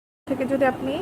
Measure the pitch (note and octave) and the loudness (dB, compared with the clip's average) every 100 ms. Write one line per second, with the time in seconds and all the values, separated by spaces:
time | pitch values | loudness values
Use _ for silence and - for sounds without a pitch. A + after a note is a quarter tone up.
0 | _ _ - C4 B3+ C4+ C4 B3+ C4+ D4+ | _ _ -6 -4 0 2 2 2 -4 -4